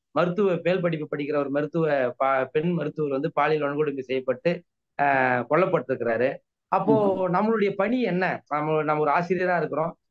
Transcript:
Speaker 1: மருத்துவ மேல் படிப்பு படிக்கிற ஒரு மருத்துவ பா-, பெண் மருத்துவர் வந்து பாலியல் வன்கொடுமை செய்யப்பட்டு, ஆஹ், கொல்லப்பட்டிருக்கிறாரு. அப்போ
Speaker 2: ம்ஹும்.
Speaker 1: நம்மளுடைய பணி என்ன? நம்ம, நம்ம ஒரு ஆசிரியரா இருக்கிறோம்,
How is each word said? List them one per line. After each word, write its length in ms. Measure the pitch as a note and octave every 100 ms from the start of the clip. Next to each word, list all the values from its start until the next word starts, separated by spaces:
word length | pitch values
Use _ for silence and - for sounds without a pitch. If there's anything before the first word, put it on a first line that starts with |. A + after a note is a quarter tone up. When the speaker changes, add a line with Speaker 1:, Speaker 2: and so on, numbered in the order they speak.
| _
Speaker 1:
மருத்துவ 440 | D3 F3 F3 G3 E3
மேல் 200 | D3+ F#3
படிப்பு 240 | F3 D#3+ D3+
படிக்கிற 280 | D3 C#3+ D3
ஒரு 120 | C#3
மருத்துவ 360 | C#3 D3 E3+ D#3 C#3+ B2 -
பா-, 280 | C3+ C3+ C3
பெண் 260 | D#3 E3
மருத்துவர் 400 | E3+ D3 D3 D3
வந்து 180 | C3+ D#3+
பாலியல் 320 | D3+ D3 D#3
வன்கொடுமை 400 | C#3+ C#3+ D3+ C3+
செய்யப்பட்டு, 480 | B2 C3 B2+ B2 E3+ F3 - _ _ -
ஆஹ், 420 | C#3+ C3+ C3 B2
கொல்லப்பட்டிருக்கிறாரு. 840 | A#2 D#3 F#3 E3 - B2+ A#2 A2+ B2+ - _ _ -
அப்போ 220 | F#3+ F#3+ A3
Speaker 2:
ம்ஹும். 360 | G3+ F#3+ F#3
Speaker 1:
நம்மளுடைய 400 | F3 G#3+ A3+ G3+ F3+
பணி 220 | G3+ B3+
என்ன? 220 | A3 F3 F#3 B2+ -
நம்ம, 280 | D3 D3+ D#3
நம்ம 180 | D3+ D3+
ஒரு 100 | D3+
ஆசிரியரா 440 | D#3+ E3+ F3+ F3+ F3
இருக்கிறோம், 340 | D3+ C#3 E3 - _